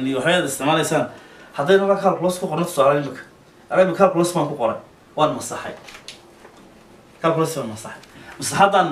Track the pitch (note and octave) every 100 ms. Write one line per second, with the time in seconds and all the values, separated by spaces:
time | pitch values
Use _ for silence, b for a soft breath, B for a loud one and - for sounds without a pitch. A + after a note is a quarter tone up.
0 | C3 C3 D#3 F3+ C#3+ - C#3 D#3+ D3+ D3+
1 | - B B B B - D3+ G3 G3 F#3+
2 | F#3 E3 F3+ - E3+ D#3+ E3+ - C3+ C#3+
3 | C3+ - - - - - - E3+ F#3 F3+
4 | F#3+ E3+ E3+ D#3+ C#3+ B2 A2+ - - -
5 | - D3 D3 A#2+ - - - - - -
6 | - - - - - - - - - -
7 | - - E3 D#3 D3+ C#3 A#2 G#2+ - -
8 | B B B - - - G3 G3 E3+